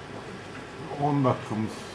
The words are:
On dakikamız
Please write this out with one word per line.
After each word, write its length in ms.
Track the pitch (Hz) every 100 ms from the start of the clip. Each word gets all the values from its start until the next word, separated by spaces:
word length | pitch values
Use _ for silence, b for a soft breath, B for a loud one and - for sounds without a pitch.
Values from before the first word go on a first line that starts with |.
| - - - - - - - - - -
On 220 | 143 143 127
dakikamız 460 | - - 110 107 - -